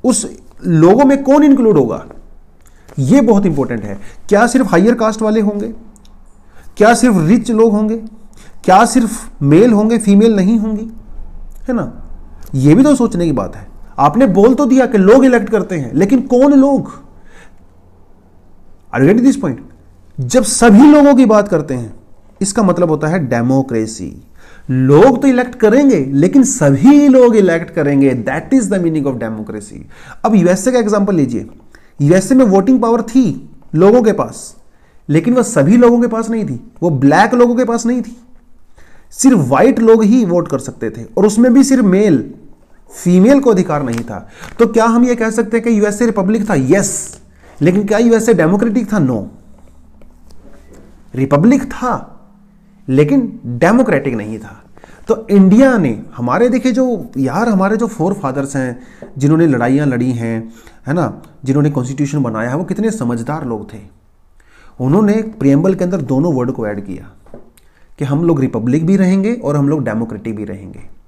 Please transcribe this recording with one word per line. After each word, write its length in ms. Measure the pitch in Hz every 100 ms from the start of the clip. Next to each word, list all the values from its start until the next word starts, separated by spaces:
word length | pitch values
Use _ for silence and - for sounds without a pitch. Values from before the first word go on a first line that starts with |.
उस 320 | 254 - 208 - - - 185
लोगों 380 | 160 165 226
में 180 | 277 277
कौन 200 | 262 285
इंक्लूड 360 | 294 269 226 165
होगा, 280 | 120 - - - - - - _ _ _ - -
ये 220 | 131 269
बहुत 260 | 233 196 196
इंपॉर्टेंट 380 | 143 127 117
है। 160 | 104 98 - - -
क्या 180 | 202 240
सिर्फ 200 | 262 226
हायर 280 | 175 208
कास्ट 280 | 240 220 214
वाले 180 | 214 220
होंगे? 340 | 208 208 220 226 - - - - - - - - - -
क्या 180 | 208
सिर्फ 200 | 233 247 190
रिच 320 | 156 247 240
लोग 220 | 214 226
होंगे? 240 | 208 214 226 220 - - - - -
क्या 200 | - 190
सिर्फ 460 | 233 262 226 - - -
मेल 300 | 143 156 247
होंगे, 260 | 208 214 233
फीमेल 380 | 196 202 226 208
नहीं 220 | 185 233
होंगी? 320 | 220 214 226 - - - - - - - -
है 60 |
ना, 280 | 233 151 - - - - - -
ये 200 | 135 139
भी 80 | 165
तो 120 | 285
सोचने 300 | 269 226 175
की 80 | 170
बात 240 | 120 95 -
है। 120 | - - - -
आपने 280 | 143 220 262
बोल 280 | 180 220
तो 120 | 262 233
दिया 200 | 262 240
कि 120 | 226
लोग 260 | 185 262
इलेक्ट 240 | 262 240 -
करते 280 | 208 180 175
हैं, 160 | 123
लेकिन 260 | 127 202 254
कौन 340 | - 247 277
लोग? 380 | 285 277 269 - - - - - - - - - _ _ _ _ - _ _ _ - - - -
Are 80 | 120
you 100 | 139
getting 180 | 220 254
this 140 | -
point? 180 | 165 117 - - - _ _ -
जब 220 | 123 254
सभी 500 | - - 233 202 294
लोगों 220 | 294 285
की 120 | 262 247
बात 220 | 214 208
करते 260 | 170 151
हैं, 200 | 127 110 - _ - _ _
इसका 220 | 196 240
मतलब 280 | 196 175 175
होता 180 | 151 156
है 200 | 185 127
डेमोक्रेसी। 960 | 120 120 131 131 113 110 - 80 - - - - - -
लोग 520 | 131 131 143 247 247
तो 60 | 277
इलेक्ट 260 | 247 247
करेंगे, 500 | - 214 247 285 196
लेकिन 380 | 135 139 143 277
सभी 680 | 254 - 147 131 214 294 285
लोग 280 | 254 240 220
इलेक्ट 340 | 185 165 170
करेंगे। 440 | 170 143 139 139
That 460 | 123 113 147 - 269
is 80 | 196
the 100 | 196
meaning 240 | 170 156 139
of 120 | 123
democracy। 600 | 113 110 107 107 - - - - - -
अब 100 | -
यूएसए 380 | 208 175 190 262
का 60 | 247
एग्जांपल 360 | 214 208 202
लीजिए। 340 | 175 127 113 - - - - _ -
यूएसए 340 | 143 185 190
में 100 | 262
वोटिंग 360 | 247 196 190 254
पावर 220 | 226 233
थी 480 | - 262 226 135 - - -
लोगों 280 | 156 190 240
के 100 | 220
पास, 440 | 151 120 - - - _ _ _ _ -
लेकिन 260 | 151 240
वह 80 | 247
सभी 340 | 226 156 143 240
लोगों 240 | 240 240
के 60 | 233
पास 240 | 220 214
नहीं 140 | 226
थी, 280 | 165 120 - -
वो 80 | 175
ब्लैक 440 | 139 139 160 214
लोगों 200 | 240 240
के 100 | 240
पास 220 | 240 233 233
नहीं 160 | 247
थी। 140 | - - _ - _ - - - - - -
सिर्फ 280 | - 269 233
व्हाइट 400 | 123 139 226 226
लोग 260 | 226 220
ही 200 | 208 247
वोट 240 | 202 175 165
कर 100 | 135
सकते 320 | 123 - 113
थे, 140 | 113
और 220 | 117 - 208
उसमें 280 | 214 247
भी 100 | 247
सिर्फ 200 | - 262
मेल, 500 | 202 185 208 135 98 - - - _ - _
फीमेल 500 | - 175 180 208 285
को 100 | 262
अधिकार 320 | 190 170 147
नहीं 180 | 131 117
था। 280 | 110 101 - - - -
तो 80 | 233
क्या 180 | 226
हम 200 | 220 233
ये 100 | 247
कह 160 | 233 220
सकते 260 | 226 220 233
हैं 100 | 233
कि 140 | 214
यूएसए 260 | 208 202 240
रिपब्लिक 440 | 214 190 226 208
था? 40 |
यस। 640 | 165 131 190 196 - - - - _ - -
लेकिन 240 | 147 185 202
क्या 120 | 208
यूएसए 360 | 240 226 226
डेमोक्रेटिक 580 | 220 160 202 233 214 196
था? 60 | 208
नो। 320 | 131 117 - - - - - - - - - _ - - - - - - - - -
रिपब्लिक 500 | 127 135 147 202 277
था, 460 | - - 247 175 - - _ _ _ _ _ _ -
लेकिन 520 | 131 147 277 226 - -
डेमोक्रेटिक 680 | 120 170 233 254 143 -
नहीं 240 | 113 104 110
था। 260 | - - _ - - - -
तो 180 | 220 220
इंडिया 500 | 202 190 208 269 233
ने, 240 | 147 107 - -
हमारे 320 | 120 135 240
देखिए 240 | 247 254
जो, 380 | 233 254 214 127 131
यार, 300 | 131 151 233
हमारे 280 | 196 190 220
जो 100 | 233
forefathers 680 | - 156 - 139 135 139 139
हैं, 240 | 127 123 - - - 139
जिन्होंने 280 | 143 160 165
लड़ाइयाँ 400 | 127 120 135 147
लड़ी 260 | 123 127
हैं, 400 | 120 113 113 113 - - - -
है 80 |
ना, 280 | 165 127 - - _
जिन्होंने 260 | 127 139 147
कॉन्स्टिट्यूशन 520 | 143 123 139 143 147
बनाया 280 | 120 107 117
है, 60 | 143
वो 80 |
कितने 260 | 185 190 220
समझदार 560 | 220 120 117 117 156 135
लोग 260 | 110 104
थे। 60 | 110 98 _ _ _ _ _ _ _ - -
उन्होंने 320 | 127 170 208
प्रीएम्बल 640 | 214 220 - 139 143 185
के 100 | 185
अंदर 160 | 180 185
दोनों 340 | 127 135 170
वर्ड 180 | 131 123
को 140 | 123 107
ऐड 200 | 101 98
किया 240 | 90 - _ - - - _ _ _ _ -
कि 60 |
हम 200 | 135 143
लोग 160 | 170 151
रिपब्लिक 460 | 131 113 117 143 165
भी 100 | 196
रहेंगे 380 | 185 196 202
और 220 | 240 143 147
हम 120 | 143
लोग 160 | 151
डेमोक्रेटिक 520 | 117 110 113 107 113 107
भी 80 |
रहेंगे। 360 | 101 98 95 95 - -